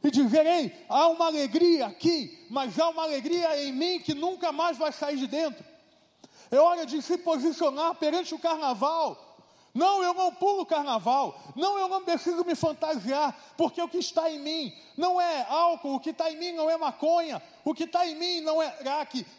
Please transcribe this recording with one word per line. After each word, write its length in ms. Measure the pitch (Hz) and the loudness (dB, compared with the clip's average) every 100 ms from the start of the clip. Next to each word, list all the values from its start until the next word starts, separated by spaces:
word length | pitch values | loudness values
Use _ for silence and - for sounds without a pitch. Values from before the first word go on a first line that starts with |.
e 60 | 294 | 4
dizer, 340 | 240 254 302 311 | 4 4 6 4
"Ei, 380 | 349 233 - - | 4 0 -6 -2
há 180 | 254 330 | 4 4
uma 200 | 330 330 | 4 0
alegria 580 | 311 269 254 349 330 233 | 0 -2 4 4 4 2
aqui, 640 | - 320 330 180 - - | -2 0 0 -4 -12 -8
mas 300 | 247 262 170 | -4 -4 0
há 100 | 330 | 0
uma 140 | 330 | 0
alegria 600 | 320 285 254 349 330 294 | -4 -4 -2 0 0 0
em 80 | 277 | -4
mim 280 | 262 339 359 | -2 -2 -2
que 160 | - 285 | -4 -4
nunca 360 | 330 370 339 | -4 -2 -4
mais 240 | 294 339 262 | 0 -2 0
vai 160 | 311 | -4
sair 260 | - 294 285 | -2 -6 -4
de 100 | 262 | -4
dentro." 360 | 285 320 233 - - _ _ _ _ - _ - | -2 -2 -4 -18 -20 _ _ _ _ -20 _ 2
É 80 | - | 6
hora 260 | 330 349 | 6 4
de 160 | 294 294 | -2 -6
se 160 | - 349 | -2 -2
posicionar 760 | 339 311 302 294 311 269 330 339 | 0 0 0 0 -2 0 -2 0
perante 380 | 302 330 359 | 0 0 -4
o 60 | 320 | -4
carnaval. 920 | 330 311 285 220 277 330 285 156 - - _ _ _ | -2 0 -2 0 0 0 -2 -4 -18 -20 _ _ _
"Não, 300 | 233 359 392 | 0 2 4
eu 100 | 359 | 2
não 180 | 359 370 359 | 2 0 2
pulo 300 | 381 403 349 | 0 0 0
carnaval. 760 | 311 285 226 185 269 226 - - 240 | -2 0 -2 2 0 0 -6 -16 -4
Não, 240 | 370 403 | -2 0
eu 80 | 370 | -2
não 160 | 381 | -2
preciso 400 | 370 339 339 339 | -2 -2 -2 -2
me 100 | 349 | -2
fantasiar, 800 | 320 330 302 311 302 190 269 294 - - - | 0 -2 -2 -4 -4 -2 0 0 -4 -18 -2
porque 240 | 320 - | -2 0
o 60 | 339 | -4
que 100 | 359 | -2
está 320 | - - 320 | -2 0 0
em 100 | 311 | -4
mim 320 | 285 320 262 - - - | -6 -6 -6 -10 -16 -2
não 240 | 349 359 | 0 2
é 280 | 349 302 220 | 0 -2 -2
álcool, 460 | 294 339 330 285 269 | 2 2 2 -2 -4
o 40 | |
que 120 | 302 | -4
está 180 | - 320 | -4 -4
em 80 | 311 | -2
mim 140 | 349 | -8
não 180 | 339 311 | -2 0
é 80 | 330 | 0
maconha, 640 | 302 - 302 339 330 202 - - - | -2 -2 2 2 2 -6 -10 -8 -4
o 80 | |
que 120 | - 330 | -4 -2
está 200 | 349 349 | 0 0
em 80 | |
mim 280 | 311 349 349 | -2 -4 -2
não 200 | 311 311 | 0 0
é 80 | 311 | 0
crack, 560 | - 269 294 294 262 196 | -4 -4 -4 -4 -8 -10